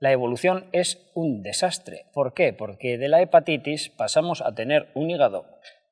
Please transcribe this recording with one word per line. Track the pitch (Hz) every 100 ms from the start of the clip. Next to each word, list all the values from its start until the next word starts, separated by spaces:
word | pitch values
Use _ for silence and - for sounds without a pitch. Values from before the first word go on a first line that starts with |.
la | 135
evolución | 135 123 120 180 185 185
es | 175 175 - _
un | - 165 110
desastre. | 98 - 185 - - 85 -
¿Por | - 131
qué? | - 160
Porque | 98 107 101 127 120
de | 139
la | 160
hepatitis | 180 170 156 151 143 151 -
pasamos | - 110 - 175 170
a | -
tener | 107 113 151 -
un | 135 160
hígado | 175 127 98 - - - - _